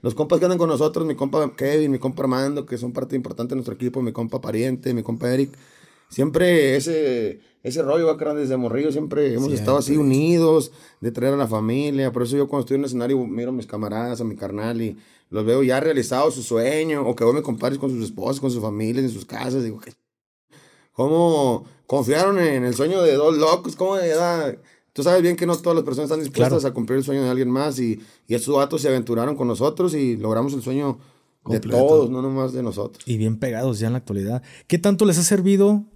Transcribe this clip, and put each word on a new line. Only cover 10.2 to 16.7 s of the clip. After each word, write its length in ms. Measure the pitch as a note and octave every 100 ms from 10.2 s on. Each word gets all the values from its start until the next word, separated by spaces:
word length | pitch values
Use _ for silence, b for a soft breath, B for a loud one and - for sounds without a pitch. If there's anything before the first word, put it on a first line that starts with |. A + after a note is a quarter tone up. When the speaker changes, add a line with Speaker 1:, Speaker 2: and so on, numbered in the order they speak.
| D#3+ E3+ E3 D#3+ - b b b
Speaker 1:
de 100 | A#2
traer 220 | A#2 B2+
a 40 | C#3+
la 100 | A#2+
familia. 640 | A2 A2 B2+ D3 C#3 C3
Por 100 | A#2+
eso 160 | A#2+ C#3
yo 100 | C#3
cuando 180 | C#3+ B2
estoy 100 | C3+
en 60 |
el 40 | C#3
escenario 320 | B2 A#2+ C3+ A#2
miro 240 | G#2 A#2+
a 40 |
mis 120 | B2+ A2+
camaradas, 560 | G#2+ G#2+ G#2+ A#2+ A#2
a 20 | A2+
mi 100 | G2+
carnal 440 | G2 G2+ A2 A#2
y 160 | A2+ - B B B
los 120 | G2+
veo 200 | G#2+ B2+
ya 160 | B2+ C3
realizados 560 | D#3 C#3 A#2+ C3 D3+ C3
su 80 |
sueño, 580 | A2+ A#2 B2